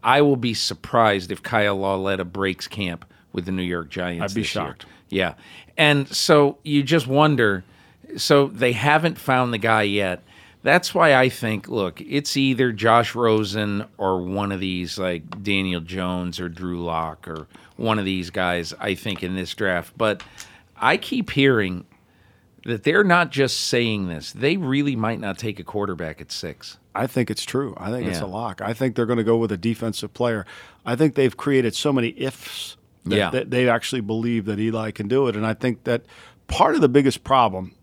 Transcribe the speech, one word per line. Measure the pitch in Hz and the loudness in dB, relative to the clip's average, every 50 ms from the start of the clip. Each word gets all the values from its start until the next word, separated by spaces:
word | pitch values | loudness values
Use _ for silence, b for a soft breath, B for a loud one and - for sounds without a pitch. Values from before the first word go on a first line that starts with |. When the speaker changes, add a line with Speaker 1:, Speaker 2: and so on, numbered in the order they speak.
| - | 4
Speaker 1:
I | 113 127 143 147 | 4 4 6 6
will | 147 139 | 4 4
be | 127 117 123 110 | 2 0 -4 -4
surprised | 104 - - 101 - _ - - 120 113 110 104 98 90 90 | -2 -4 -6 -6 -8 _ -2 2 4 4 6 4 2 -2 -6
if | 92 90 _ | -10 -10 _
Kyle | - 120 113 104 104 101 | -2 0 2 2 2 0
Lauletta | 95 98 98 98 95 95 98 98 92 92 | 0 0 0 -2 0 0 -2 -2 -2 -4
breaks | 87 85 98 95 95 92 - - - | -6 -4 -4 -2 -2 -2 -4 -8 -14
camp | - 98 98 90 85 85 - b b b b b _ | -10 -8 -6 -6 -6 -10 -14 b b b b b _
with | 98 87 | -8 -6
the | 90 95 | -4 -4
New | 92 92 | -4 -4
York | 90 87 87 82 71 | -4 -4 -6 -6 -8
Giants | - 92 90 90 87 85 92 101 95 | -8 -8 -6 -6 -4 -4 -6 -4 -4
Speaker 2:
I'd | |
be | 113 107 | -4 -4
Speaker 1:
this | - - | -4 -4
year. | 107 90 | -6 -6
Speaker 2:
shocked. | 73 64 _ - b b b b b | -6 -10 _ -20 b b b b b
Speaker 1:
Yeah. | - 92 92 85 - B B B B B B B B | -2 -2 -2 -2 -4 B B B B B B B B
And | - 160 147 147 143 139 - | 2 4 4 4 4 2 -2
so | - - - - 165 147 147 143 143 _ _ | -4 -4 2 4 6 6 6 4 2 _ _
you | 156 147 143 139 | 0 0 0 2
just | 127 156 165 127 | 4 2 2 2
wonder, | 127 131 139 151 156 147 123 120 104 101 92 92 b b b b b b b b - - | 2 2 4 4 4 6 4 4 2 2 0 -4 b b b b b b b b -16 -10
so | - - - 151 143 139 | -6 2 4 6 6 6
they | 135 110 113 120 123 120 | 4 0 0 0 0 2
haven't | 113 104 143 147 156 160 170 151 - | 2 2 4 4 4 4 2 -4 -4
found | - - 135 127 127 123 120 | -2 0 2 2 2 0 -2
the | 110 | -2
guy | 98 113 113 110 107 | 2 2 4 4 4
yet. | 101 101 101 101 92 90 87 - b b b b b b b _ | 2 0 0 0 -2 -2 -6 -10 b b b b b b b _
That's | 120 143 180 180 - - | 2 2 4 2 0 0
why | 180 170 160 139 | 4 6 6 6
I | 127 131 131 | 6 6 4
think, | 127 - - 113 107 101 95 - | 0 -2 -4 -4 -4 -4 -6 -6
look, | - 117 98 90 85 - | -2 -2 -2 -2 -4 -8
it's | - - 135 143 143 - - | -14 -6 -4 -4 -4 -2 -2
either | 139 135 135 131 117 131 123 117 | 0 0 0 2 2 0 0 0
Josh | 101 101 117 113 117 117 113 - | 0 4 6 6 6 6 4 -2
Rosen | 117 120 117 110 110 107 98 95 110 107 104 101 101 107 - _ | 0 2 2 4 2 0 -2 -4 -4 -4 -2 -4 -4 -6 -8 _
or | _ 101 95 95 90 | _ -2 0 0 0
one | 90 90 95 98 101 101 98 | -2 -4 -4 -4 -2 -2 -4
of | 92 | -4
these, | 95 95 92 90 90 82 - - | -4 -4 -4 -4 -6 -8 -6 -4
like | 95 92 90 85 76 - - - 98 | -4 -4 -4 -4 -8 -12 -16 -10 -4
Daniel | 101 101 98 95 95 90 87 | -2 0 0 0 0 -2 -4
Jones | 82 85 92 95 92 90 90 90 90 90 82 - | -6 -6 -8 -6 -4 -4 -4 -4 -6 -6 -8 -8
or | 92 87 | -8 -8
Drew | 82 82 92 90 87 87 85 | -8 -8 -8 -6 -6 -6 -6
Lock | 85 82 80 82 80 78 78 - - | -4 -4 -4 -4 -6 -8 -12 -14 -14
or | 82 80 76 B B B B B B | -14 -14 -14 B B B B B B
one | - - 113 110 107 | -6 -2 0 0 0
of | 101 | 0
these | 95 95 92 90 87 | -2 -2 -4 -4 -6
guys, | - 98 92 90 87 87 85 80 - - | -4 -2 -2 0 0 -2 -4 -8 -10 -8
I | - 107 95 | -6 -6 -6
think, | 87 - 113 98 - - | -4 -4 -8 -8 -6 -6
in | 90 92 | -6 -6
this | 95 90 85 - | -6 -6 -8 -6
draft. | - 110 98 90 87 82 - _ | -4 -2 -2 -2 -2 -4 -8 _
But | - 113 110 104 - - B B B B B B B B B B | -2 -2 -2 -2 -2 -6 B B B B B B B B B B
I | - - - 156 | -2 2 2 2
keep | 233 - - - 254 214 - | 2 0 -4 -4 -4 -4 -4
hearing | - 147 139 139 131 113 101 92 90 90 90 _ _ b b b b b b b b b b b b _ _ | 0 2 4 4 4 4 2 0 -4 -6 -10 _ _ b b b b b b b b b b b b _ _
that | - 117 107 - | -6 -6 -2 -2
they're | 143 156 190 208 | 0 2 4 4
not | 190 175 175 175 160 | 4 4 4 2 0
just | - 135 139 123 - - | 0 0 0 0 0 -2
saying | - - - 123 120 117 110 104 98 90 | -4 0 0 0 2 0 0 -2 -4 -4
this. | 85 78 69 - - | -6 -8 -10 -12 -10
They | - 113 143 170 | -2 -2 0 0
really | 196 180 131 131 139 143 143 135 | 0 -2 0 0 0 0 0 -2
might | 113 113 113 113 107 | -2 -2 -2 -2 -4
not | 117 101 95 - | -6 -8 -8 -6
take | - 113 101 - | -8 -8 -8 -8
a | 90 | -12
quarterback | - - 104 101 101 92 80 87 78 76 - | -8 -6 -4 -4 -4 -4 -6 -8 -10 -10 -12
at | 80 _ - | -14 _ -12
six. | - - 85 71 _ - - - _ _ _ _ | -10 -10 -10 -12 _ -18 -20 -20 _ _ _ _
Speaker 2:
I | 98 113 | -4 -4
think | 131 - 131 123 - | -2 0 0 0 0
it's | 110 - - | -2 -8 -8
true. | - - 135 143 127 92 - | -4 -4 -4 -4 -4 -8 -10
I | - 98 | -8 -8
think | 113 127 - - | -6 -4 -4 -4
it's | - - | -4 -4
Speaker 1:
Yeah. | 151 | -6
Speaker 2:
a | |
lock. | 98 90 104 117 117 92 - | -6 -6 -6 -6 -8 -8 -6
I | 101 104 117 | -6 -6 -4
think | 113 131 131 110 | -2 -2 -2 0
they're | - 120 | 0 0
gonna | 110 123 117 110 | 0 0 0 2
go | 104 117 | 2 2
with | 117 113 110 104 | 2 2 0 -4
a | |
defensive | 90 85 117 117 - - 113 104 - - 104 _ | -2 -2 -2 -2 -2 -4 -6 -6 -6 -8 -10 _
player. | - 123 120 117 107 92 B B B B B B B B | -2 -2 -2 -2 -2 -6 B B B B B B B B
I | - 123 | -4 0
think | 123 156 156 123 | 2 2 2 4
they've | - 135 127 - | 4 2 2 2
created | - - 143 143 131 127 113 101 | 0 -2 2 2 4 2 2 0
so | - - 147 143 | 0 0 0 2
many | 131 117 117 - - | 2 0 0 -2 -4
ifs | 131 135 - - - - - - - - - _ _ _ _ _ _ | -6 -6 -6 -8 -16 -14 -12 -12 -12 -12 -14 _ _ _ _ _ _
that, | 85 98 | 0 2
Speaker 1:
Yeah. | 104 101 85 | 2 2 2
Speaker 2:
that | - 127 - - 123 | 0 -2 -4 0 0
they | 123 127 123 | 2 2 4
actually | 117 110 - - - 131 110 | 2 2 0 -2 -4 -4 -4
believe | 101 110 113 113 120 120 113 101 | -2 -4 -2 -2 0 -2 -2 -2
that | 104 107 101 | -2 -2 -2
Eli | 107 113 110 113 110 110 | -2 -2 -2 -2 -4 -6
can | 104 - 104 | -6 -6 -4
do | 101 120 135 139 123 | 0 2 2 2 2
it. | 107 | 0
And | 104 107 | 0 0
I | 113 110 | -2 -2
think | - - 127 117 - _ | 0 -2 -2 -2 -2 _
that | - 120 117 - B B B B B B B B _ | -2 -2 -2 -2 B B B B B B B B _
part | - - 185 - - | 0 2 2 2 4
of | 320 | 4
the | 175 135 | 4 6
biggest | 123 143 139 135 117 - _ | 6 6 4 4 2 0 _
problem | - 131 131 123 110 95 92 92 90 - _ | 2 4 6 6 4 2 -2 -8 -10 -14 _